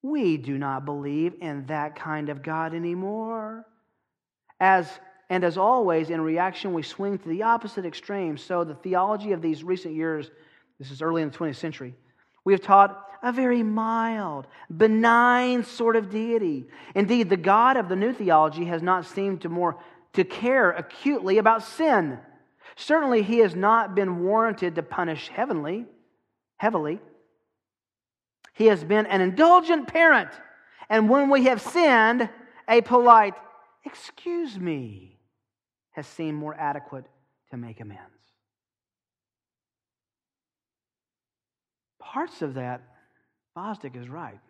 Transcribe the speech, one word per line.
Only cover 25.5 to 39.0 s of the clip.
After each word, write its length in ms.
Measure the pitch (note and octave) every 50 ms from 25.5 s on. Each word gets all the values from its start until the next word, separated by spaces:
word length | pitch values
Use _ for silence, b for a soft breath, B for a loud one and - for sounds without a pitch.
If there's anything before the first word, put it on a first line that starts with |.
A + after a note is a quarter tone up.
| - D#3+ D3 D3+ F3+ G#3+ A#3+ - _ _ _ _ _ _ _ _ _ _ _ _ _ _
heavily. 420 | - G#3+ A3 F3+ D3+ D3 A#2 G#2+ - - _ _ _ _ _ _ _ _ _ _ _ _ _ _ _ _ _ _ _ _ _ _ _ _ _ _ _ - _
He 140 | - G#3+
has 180 | A3 G#3 F3 D#3
been 220 | D#3 G3+ G#3+ G#3
an 140 | - G3 F#3+
indulgent 680 | F#3+ F#3 F3+ G3+ D#4 E4+ F4 F4+ E4+ E4 E4+ D#4 B3+ -
parent, 420 | - D#4+ E4 E4 D4+ A#3 F#3 D3+ - - - - _ B B B B B B B
and 220 | G#3+ A3 G#3+ G#3+
when 200 | B3 C#4+ C#4+ C#4
we 140 | C#4 C4+ B3
have 160 | B3+ B3+ G#3
sinned, 680 | - - - E4+ F4 D4+ C4 A#3 A3 A3 A#3+ B3 B3 G#3+ - B B B B B B -
a 120 | A3+ A#3
polite, 540 | A#3 - A#3+ B3 A#3+ A#3+ A#3 A3+ G#3+ G3+ F#3 - - - - - _ _ _ _ _
"Excuse 760 | C#4+ - - - - - - - F4 F4 E4+ E4+ C#4 G#3 F#3+
me," 600 | F3+ F3 D#3+ C#3+ B2+ A2 G#2 G2 F#2 F#2 _ _ _ _ _ _ _ _ _ _ _ _ _ _ _ _ _
has 140 | - D3
seemed 320 | - - - E3 D#3 D3+ D3+
more 160 | D3+ D3+ D3+
adequate 520 | D3+ D#3+ D3 C#3+ D3 C#3 - - C3+ B2+ _ _ _ _ _ _ _ _ _
to 60 | -
make 240 | B2 A#2+ A#2 A2 G#2
amends. 220 | A2+ G#2+ G2 - - _ _ _ _ _ _ _ _ _ _ _ _ _ _ _ _ _ _ _